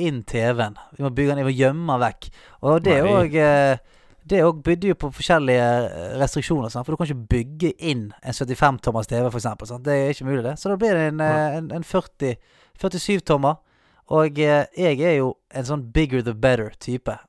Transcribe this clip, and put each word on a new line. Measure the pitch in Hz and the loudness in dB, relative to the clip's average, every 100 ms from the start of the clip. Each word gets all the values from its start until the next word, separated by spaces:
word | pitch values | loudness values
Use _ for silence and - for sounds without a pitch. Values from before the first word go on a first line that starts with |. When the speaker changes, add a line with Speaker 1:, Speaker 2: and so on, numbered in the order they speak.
| 170 | -2
Speaker 1:
inn | 131 101 | -4 -4
T | 120 117 | 0 0
V-en. | 120 107 104 - - | 0 -2 -6 -16 -6
Vi | 139 | -4
må | |
bygge | 123 143 | 0 0
den, | 143 | 2
vi | 135 | 0
må | 131 | 2
gjemme | 131 156 170 127 | 2 2 0 0
den | |
vekk.» | 117 - - - - - 131 | 0 -2 -14 -18 -20 -4 2
Og | 160 | 2
det | 190 143 | 4 4
Speaker 2:
Nei. | 180 | 4
Speaker 1:
òg, | 202 165 156 | 4 2 4
eh, | 151 143 139 127 - _ _ _ 156 | 4 6 4 0 -6 _ _ _ -2
det | 190 | 4
òg | 165 160 160 | 4 2 0
bydde | 170 196 | 0 0
jo | 175 | -2
på | 143 - | -4 -4
forskjellige, | - 170 135 123 120 120 110 | 2 2 4 4 4 2 -2
eh, | 80 90 127 | -6 -8 -2
restriksjoner, | 135 151 - 160 110 | -2 -2 -2 -2 -4
sant? | 127 | -8
For | 123 | -6
du | 156 | -4
kan | 160 | -4
ikke | 131 110 127 | -4 -2 -2
bygge | 120 151 170 - | -2 -4 -4 -2
inn | 165 127 101 - | -4 -4 -6 -10
en | 127 120 | -10 -6
syttifem | 127 127 147 127 | -6 2 2 2
tommers | - 113 104 | -2 -2 -2
T | 120 | -2
V, | 123 | -2
for | 117 | -2
eksempel, | 113 104 110 | -6 -8 -12
sant? | 123 135 | -8 -2
Det | 143 | 0
er | 139 | 0
ikke | 143 131 | -2 -4
mulig, | 135 | -4
det. | 117 151 | -4 -6
Så | 196 | -6
da | 196 | -2
blir | 226 175 | 0 2
det | 156 | 0
en, | 156 | 0
Speaker 2:
Nei. | 156 | 0
Speaker 1:
eh, | 156 151 156 | 0 0 -4
en, | 160 165 | -6 -10
en | 170 | -4
førti, | 185 - - 135 117 _ _ _ - | -4 -4 -4 -4 -4 _ _ _ -6
førtisju | 190 175 - 196 | -4 -4 -2 -2
tommer. | - 147 139 156 _ _ _ _ - | 2 2 2 -2 _ _ _ _ -2
Og, | 156 156 147 | 2 2 2
eh, | 151 147 - | 2 2 2
jeg | - 180 135 | 0 0 2
er | 170 147 | 2 2
jo | 131 - _ | 0 -4 _
en | 135 | -10
sånn | 127 147 120 | -6 -6 -2
bigger | 156 151 127 | 0 2 0
the | 117 | -2
better | 110 131 123 107 - | 0 2 2 -2 -10
type. | - 123 - 104 | -8 -6 -6 -10